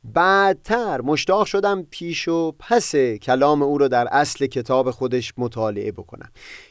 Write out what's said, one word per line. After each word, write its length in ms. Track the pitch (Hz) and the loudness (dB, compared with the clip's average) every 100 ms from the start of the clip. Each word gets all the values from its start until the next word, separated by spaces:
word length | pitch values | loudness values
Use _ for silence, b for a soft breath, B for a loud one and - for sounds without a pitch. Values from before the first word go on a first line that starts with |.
بعدتر 960 | - 165 180 196 196 - - 233 220 135 | -4 0 4 4 4 0 -2 -2 -2 -4
مشتاق 440 | 127 151 - 196 202 | -2 -2 2 2 2
شدم 420 | 202 202 196 165 | 0 0 -2 -6
پیش 380 | - 170 160 - | -12 -8 -6 -2
و 280 | 170 160 151 | -2 -2 -6
پس 360 | - 233 - 147 | 0 0 2 0
کلام 680 | 127 107 - 131 143 147 | 0 -2 -2 2 4 4
او 160 | 143 143 | 2 2
رو 100 | 139 | 2
در 200 | 123 120 | 2 2
اصل 340 | 139 147 - 135 | 0 0 -2 -4
کتاب 460 | 127 120 131 127 | -4 0 0 0
خودش 420 | 120 127 123 113 - | -2 -2 -2 -4 -8
مطالعه 540 | 120 117 110 101 104 | -6 -4 -4 -4 -8
بکنم. 380 | - - - - B B B B | -10 -18 -20 -20 B B B B